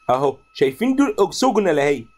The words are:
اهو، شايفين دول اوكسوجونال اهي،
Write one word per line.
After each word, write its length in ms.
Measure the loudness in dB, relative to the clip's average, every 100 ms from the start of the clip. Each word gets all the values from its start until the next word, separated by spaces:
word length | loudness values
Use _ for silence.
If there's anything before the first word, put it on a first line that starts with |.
| -4
اهو، 260 | 0 0 -4 _
شايفين 420 | -2 -2 0 -2 0
دول 180 | 0 0
اوكسوجونال 600 | -2 0 0 0 0 0
اهي، 260 | 0 -2 -6